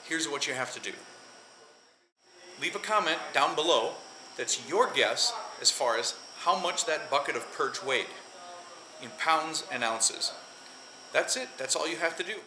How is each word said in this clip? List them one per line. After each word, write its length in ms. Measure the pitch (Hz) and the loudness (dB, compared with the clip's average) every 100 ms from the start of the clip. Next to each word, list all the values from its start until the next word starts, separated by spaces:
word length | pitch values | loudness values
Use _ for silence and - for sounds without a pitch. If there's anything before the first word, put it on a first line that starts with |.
Here's 240 | - 165 156 | -4 -2 -2
what 200 | 143 147 | -2 -2
you 60 | |
have 180 | 131 123 | -2 -4
to 80 | 117 | -4
do. 120 | 104 - - - - - - - - - _ _ _ _ _ - - - | -8 -8 -14 -18 -20 -20 -20 -20 -20 -20 _ _ _ _ _ -20 -20 -6
Leave 140 | 156 | -4
a 60 | 151 | -4
comment 380 | - 214 170 165 - | 2 4 4 0 2
down 220 | - 151 | 4 4
below 380 | 160 165 135 - - - - - - | 4 4 4 4 -4 -14 -18 -14 -6
that's 300 | 123 - 120 | -2 -2 2
your 220 | 185 247 | 4 4
guess 400 | 139 107 120 - - - - | 6 4 4 2 0 -8 2
as 100 | - | 2
far 280 | - 127 113 | 4 2 4
as 160 | 120 - - - | 0 -4 -14 -2
how 180 | 175 147 | 2 4
much 280 | 170 175 - | 2 0 0
that 240 | 151 - | 0 2
bucket 260 | 139 143 127 | 2 2 -2
of 160 | - | -4
perch 320 | - 135 - | -2 -2 0
weighed 220 | 131 127 90 - - - - - - - - - | 0 0 0 -8 -16 -16 -14 -14 -14 -16 -18 -14
in 80 | 120 - | -12 -2
pounds 460 | 160 160 160 151 - | 4 4 4 -4 -4
and 140 | 131 | 0
ounces. 480 | 117 113 - - - - - - - - - - - | 0 2 0 2 -4 -4 -14 -18 -18 -18 -18 -18 0
That's 240 | 143 175 254 | 2 2 -2
it. 120 | 254 - | -4 -6
That's 180 | 131 - | -2 0
all 120 | 165 | 0
you 80 | 156 | 0
have 200 | 165 165 | 0 0
to 60 | |
do. 140 | 180 214 | -4 -6